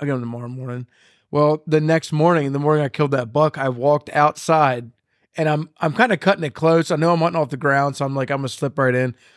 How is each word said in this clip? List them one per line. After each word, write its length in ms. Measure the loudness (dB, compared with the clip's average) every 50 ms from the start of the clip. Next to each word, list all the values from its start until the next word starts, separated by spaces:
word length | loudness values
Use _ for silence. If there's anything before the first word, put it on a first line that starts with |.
I'll 60 | -4
get 60 | -4 -2
'em 60 | -2
tomorrow 280 | -4 -6 -8 -10 -10 -12
morning." 380 | -12 -10 -10 -10 -10 -10 -12 -14 _ _ _ _ _ _ _ _
Well, 320 | 0 2 2 2 2 0 -2
the 140 | 0 0 2
next 320 | 2 2 2 0 0 -2
morning, 400 | 0 2 4 4 4 2 0 -2
the 60 | -2 -2
morning 240 | 0 2 2 2 0
I 40 | -2
killed 220 | -2 -2 -2 0
that 220 | 0 -2 -2 -2
buck, 260 | 0 2 2 2 0 -2
I 100 | -4 -4
walked 400 | -2 0 2 2 2 0 -2 -2 0
outside 800 | 2 2 2 2 -2 -2 0 2 4 4 2 0 -2 -6 -12 -18 _ _ _ _ _ _ _ -6 -2
and 100 | -2 0
I'm, 180 | 0 -2 -4 -8 _ -6
I'm 120 | -4 -2 0
kinda 220 | 2 2 2 0
cutting 280 | 0 2 0 0 0 -2
it 100 | -8 -4
close. 360 | 0 2 4 4 4 2 0
I 60 | -2
know 160 | 0 2 2
I'm 60 | 2 2
hunting 220 | 0 0 0 -2
off 100 | -2 -4
the 60 | -4 -2
ground, 380 | 0 0 2 2 0 0 -2
so 80 | -4 -6
I'm 80 | -4 -4
like, 160 | -4 -4 -4
"I'm 80 | -4 -4
gonna 100 | -4 -6
slip 300 | -6 -6 -6 -4 -2 0
right 160 | 0 2 2
in." 200 | 2 0 -2 -4 _ _ _ _